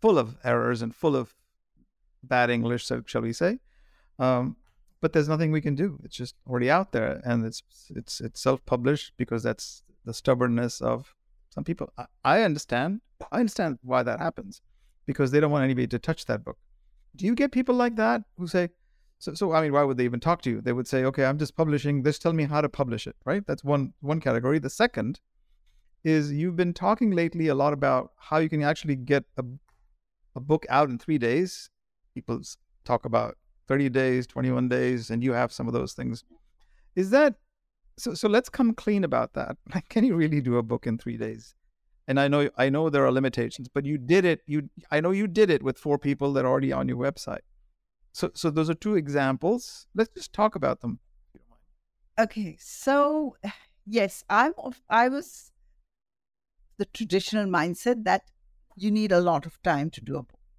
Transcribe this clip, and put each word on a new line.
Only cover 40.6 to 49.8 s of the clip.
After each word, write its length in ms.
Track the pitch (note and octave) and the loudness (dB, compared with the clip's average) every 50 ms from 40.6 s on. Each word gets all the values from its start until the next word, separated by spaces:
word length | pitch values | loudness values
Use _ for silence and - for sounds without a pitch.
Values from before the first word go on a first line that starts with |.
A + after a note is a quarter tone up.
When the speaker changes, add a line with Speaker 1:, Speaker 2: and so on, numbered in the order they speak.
| A#2 | 2
Speaker 1:
book 240 | A2+ A#2+ - - | 0 -2 -2 -2
in 100 | - A2+ | -2 -4
three 220 | A2+ - B2 A#2 A2+ | -4 -4 -8 -6 -6
days? 360 | A2+ A2 A2 A2+ A2+ - _ _ _ _ _ _ _ _ _ _ _ - | -6 -8 -8 -10 -16 -20 _ _ _ _ _ _ _ _ _ _ _ -2
And 100 | C3+ C#3 | 0 2
I 80 | C#3 | 2
know, 220 | C#3 C#3+ D3 C#3+ C#3+ - | 4 4 2 2 0 2
I 140 | - B2+ C3+ | 2 2 2
know 180 | C3+ D3 D#3+ D#3+ | 2 2 0 2
there 160 | C#3 C#3+ C3+ | 2 4 4
are 80 | C3 B2+ | 4 4
limitations, 560 | C3 C3+ C3 B2 - A#2 A2+ - - B2 B2 | 2 0 0 -2 -2 -4 -4 -6 -10 -16 -6
but 160 | - C#3+ C#3+ | -6 -6 -4
you 140 | C#3 D3+ C#3+ | -4 -6 -6
did 260 | B2 B2 E3+ G3 F#3 | 0 2 4 4 4
it. 160 | F3 D#3+ - - | 4 2 0 -2
You, 240 | - D3 D3+ C#3+ - - - - _ | -4 -4 -4 -4 -6 -14 -20 -10 _
I 120 | D#3 D3 D#3 | -2 0 2
know 80 | F3 | 2
you 160 | F#3+ G3 G#3+ | 0 0 0
did 240 | G3+ E3 G#3 G#3+ F#3 | -2 4 4 4 6
it 120 | D#3+ B2 C3 | 4 2 2
with 140 | C3 B2+ | -2 -4
four 220 | - - D3+ C#3+ C#3 | -4 -2 -2 -2 0
people 340 | - C#3+ C#3 - C#3 C#3 C#3 | 0 -2 -2 0 0 0 0
that 140 | C3+ B2+ | 0 2
are 20 | B2+ | 2
already 240 | C3 C3+ C3+ C3+ C3+ | 2 2 0 0 -2
on 160 | C3 C3 B2+ | -2 -2 -2
your 80 | B2 | -4
website. 440 | B2 B2 C#3 - - - - - - - _ _ _ _ _ _ _ _ _ _ _ _ _ _ | -2 -4 -4 -4 -6 -10 -12 -12 -12 -14 _ _ _ _ _ _ _ _ _ _ _ _ _ _
So, 180 | - - - - | -6 -6 -6 -4
so 160 | - - E3 | -4 -4 -2
those 180 | D3 D#3 D#3+ D#3+ | 0 0 0 0
are 60 | E3 | -2
two 220 | - - G#3+ G#3+ | -4 -2 0 0
examples. 880 | F3+ D3+ C#3+ C#3+ D3 C#3 C3+ C3+ C3 - F3 A3+ B3 - - - - | 0 0 0 0 0 2 2 0 0 0 0 0 0 -2 -8 -18 -20